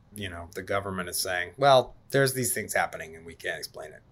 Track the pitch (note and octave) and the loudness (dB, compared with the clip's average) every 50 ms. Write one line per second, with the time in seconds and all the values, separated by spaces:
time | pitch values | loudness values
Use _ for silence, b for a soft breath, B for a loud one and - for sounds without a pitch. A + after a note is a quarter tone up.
0 | - - - G#2+ G2 F#2 E2+ E2+ E2+ E2+ - F#2+ F#2 G2+ G2 G2 F#2+ G2 F#2+ F#2 | -20 -16 -10 -8 -6 -6 -6 -8 -10 -10 -10 -8 -4 -2 0 0 0 -2 -4 -4
1 | F2+ F2 - - - F#2+ F2+ F2 F2 F2 - - C#3 C#3+ C3+ B2+ - - - - | -4 -4 -4 -4 -2 -2 -2 -2 -2 -4 -2 4 6 8 8 8 6 4 -4 -20
2 | - - - C#3 C3+ B2+ B2+ C3 A#2+ - - A2 G2+ - - F#2+ E2+ - - E2 | -6 0 2 2 4 2 2 0 -2 -2 -2 -2 -2 0 0 0 0 0 -2 -8
3 | D#2+ D#2+ E2 E2 E2 E2 D#2+ - - F2+ E2 D2+ - - - D#2 D#2 D2+ - - | -12 -12 -14 -16 -16 -16 -14 -8 -6 -6 -6 -6 -8 -12 -14 -14 -14 -14 -16 -20
4 | _ _ | _ _